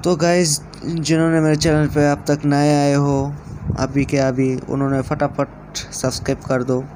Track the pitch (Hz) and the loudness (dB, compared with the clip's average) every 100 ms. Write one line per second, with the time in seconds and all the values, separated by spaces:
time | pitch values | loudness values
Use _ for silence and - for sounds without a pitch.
0 | 175 175 170 175 170 147 - - - 165 | 0 2 2 2 2 -2 -6 -12 -6 -4
1 | 147 160 165 160 156 151 160 151 151 151 | 0 2 4 4 4 2 2 2 2 2
2 | 147 143 - 147 147 143 147 147 143 143 | 2 2 0 0 2 4 4 4 4 2
3 | 143 139 139 147 - - - - - 139 | 2 0 -2 -6 -12 -10 -6 -4 -2 0
4 | 135 139 135 127 131 127 - 139 139 135 | 0 2 0 2 0 -2 -4 -2 0 0
5 | 127 151 143 - 139 - - - - - | -2 -2 -2 -2 -6 -6 -14 -14 -12 -4
6 | 127 - - 135 - 131 123 127 139 | -4 -4 -4 -4 -2 -2 0 -2 -4